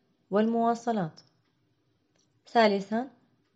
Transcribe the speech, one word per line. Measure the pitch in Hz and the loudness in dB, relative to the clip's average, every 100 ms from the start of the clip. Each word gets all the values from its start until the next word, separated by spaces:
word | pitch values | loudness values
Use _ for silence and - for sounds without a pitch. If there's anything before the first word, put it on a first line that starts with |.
| _ _ - | _ _ -4
والمواصلات. | 196 220 233 233 233 240 220 160 - - _ _ _ _ _ _ _ _ _ _ _ - | 0 0 0 0 -2 -2 -4 -4 -8 -20 _ _ _ _ _ _ _ _ _ _ _ -2
ثالثا، | 240 214 196 190 220 269 - _ _ _ | 2 4 2 -4 -6 -6 -12 _ _ _